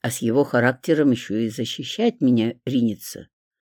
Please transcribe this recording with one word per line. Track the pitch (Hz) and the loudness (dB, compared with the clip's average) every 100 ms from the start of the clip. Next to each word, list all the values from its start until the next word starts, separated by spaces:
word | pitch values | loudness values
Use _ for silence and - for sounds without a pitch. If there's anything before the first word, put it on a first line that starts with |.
А | 123 | -4
с | - | -2
его | 117 123 | 0 2
характером | 139 120 123 131 - 156 143 | 2 2 2 0 0 2 4
ещё | 120 - 104 | 2 -2 -4
и | 113 | -4
защищать | 113 117 - 120 - 233 233 | -4 -8 -8 -10 -2 -2 2
меня | 135 123 113 - | 2 4 2 -2
ринется». | - 131 117 101 - - - _ _ _ | -4 0 0 -2 -12 -16 -18 _ _ _